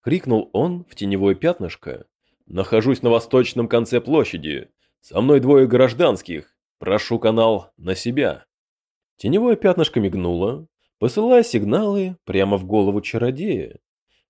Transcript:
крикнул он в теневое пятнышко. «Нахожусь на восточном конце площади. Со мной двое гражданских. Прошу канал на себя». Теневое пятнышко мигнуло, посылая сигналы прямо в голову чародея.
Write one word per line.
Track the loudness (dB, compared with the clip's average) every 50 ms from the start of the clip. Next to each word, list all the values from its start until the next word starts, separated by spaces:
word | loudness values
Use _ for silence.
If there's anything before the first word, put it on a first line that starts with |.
крикнул | _ -2 -2 -2 0 0 0 0 0 -2 -2
он | -2 -2 -2 -4 -8 -12
в | _ -12
теневое | -8 -4 -4 -2 2 2 2 0
пятнышко. | 2 -2 -2 -2 -2 -8 -10 -10 _ -14 -14 -14 -14 -18 _ _ _ _ _ _ _ _
«Нахожусь | _ -6 -6 -2 0 0 2 2 2 -2 0
на | 2 2
восточном | 2 2 0 2 2 2 2 2 -2 -6 -4
конце | 0 0 -2 0 0 -2 -4
площади. | -2 0 0 0 0 0 -6 -10 -8 -8 -8 -10 -10 _ _ _ _ _ _ _
Со | _ -6 -4 0
мной | 2 4 4 4
двое | 4 6 6 6 6
гражданских. | 6 6 4 4 4 4 0 0 0 0 -2 -6 -10 -12 -12 -12 _ _ _ _ _ _ _
Прошу | -4 -2 -2 -2 0 -2 -4 0
канал | 0 2 2 4 2 2 2 -2 -6 _ _
на | _ -8 -6 -6
себя». | -4 -6 -4 -2 -2 -2 -2 -4 -6 _ _ _ _ _ _ _ _ _ _ _ _ _ _ _
Теневое | _ -4 0 0 2 2 2 0
пятнышко | 2 2 0 2 2 0 0 0 -2
мигнуло, | -2 -2 -2 -2 -2 -2 -2 -2 -2 -4 -4 -8 -14 _ _ _ _ _ _
посылая | _ -4 -2 0 0 2 4 4 4 4
сигналы | 2 -2 -2 0 0 0 0 0 -2 -2 -2 -4 -6 -8 _ _
прямо | -4 0 0 2 2 0
в | -2 -2
голову | 0 0 2 2 2 0 -2
чародея. | -6 -4 -4 -4 -4 -4 -4 -6 -6 -6 -4 -6 -6 -10 -14 -20 _ _ _ _ _ _ _ _ _